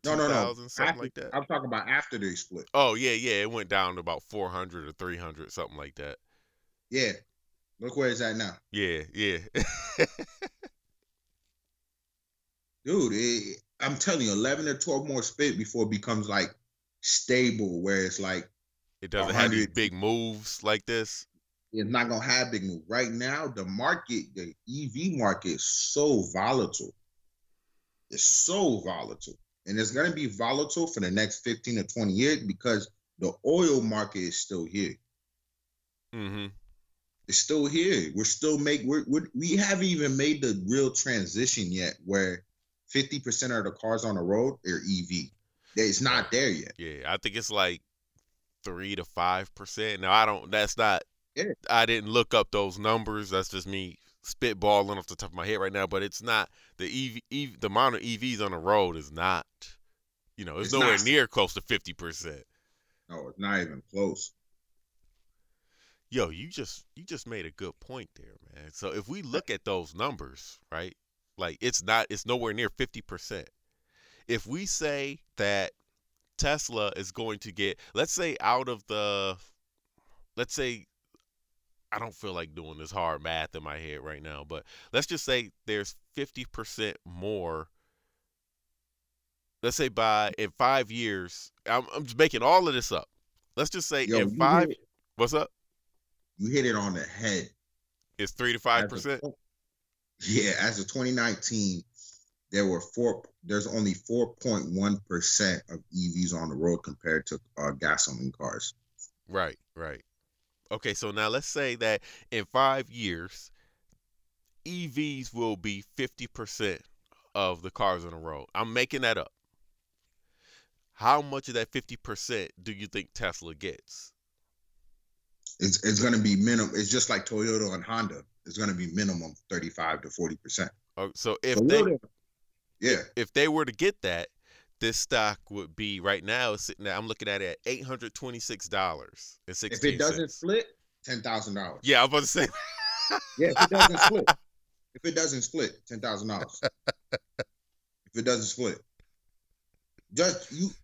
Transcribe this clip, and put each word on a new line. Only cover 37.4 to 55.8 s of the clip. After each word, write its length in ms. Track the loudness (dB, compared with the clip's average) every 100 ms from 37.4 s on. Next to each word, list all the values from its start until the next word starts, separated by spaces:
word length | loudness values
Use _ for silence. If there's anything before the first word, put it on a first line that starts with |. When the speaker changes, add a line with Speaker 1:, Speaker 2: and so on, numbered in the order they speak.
| 4 2 2
Speaker 1:
here. 440 | 2 2 2 0 0
We're 80 |
still 340 | 0 0 2 2
make-, 240 | 2 0
we're, 200 | 2 0 2
we're, 220 | 0 0
we 240 | -4 2 2
haven't 280 | 4 2
even 320 | 2 2 2 2
made 260 | 2 2
the 180 | 0 0 0
real 240 | 2 2
transition 800 | 2 0 0 0 0 0 0 -2
yet 240 | -2 -2 -4
where 380 | 0 2 2 -2 -12 _ _ _ -2
fifty 320 | 0 0 -4
percent 320 | -4 -2 0
of 100 | -2
the 80 | -2
cars 340 | -4 -2 0
on 120 | 0 0
the 60 |
road 360 | 2 2 2 -2 -4
are 140 | -4
E 220 | 0 -2 -2
V. 220 | -6 -6 _ _ _ _ 0
It's 240 | 2 2
not 220 | 2 2
Speaker 2:
Right. 80 | 2
Speaker 1:
there 180 | 2 2
yet. 220 | 0 -6 -12
Speaker 2:
Yeah, 280 | -12 -8 -4
I 120 | -2
think 180 | -2 -4
it's, 120 | -2
like, 280 | 0 2 0 -10 _ _ _ _ _ _ _
three 320 | -10 -8 -6 -6
to 80 |
five 500 | -6 0 2 2 -2
percent. 460 | -12 -12 -4 -4 -2
Now, 100 | 6
I 160 | 8 8
don't, 240 | 4 0
that's 260 | 2 2 4
not, 280 | 4 4 0 _ _ -6
Speaker 1:
Yeah. 160 | -4 -6 4
Speaker 2:
I 180 | 4 6
didn't 240 | 2 2
look 240 | 2 4
up 160 | 4 4
those 300 | 2 0 0
numbers. 500 | 2 2 0 -6 -2
That's 180 | -2 -2
just 200 | -6 -6
me 300 | -6 -8 -14 _ _
spitballing 720 | -14 -2 -2 2 4 6 4 -2
off 80 | -8
the 80 |
top 160 | -10 -10
of 60 | -6
my 100 | -2
head 140 | -2
right 120 | 0
now, 140 | 0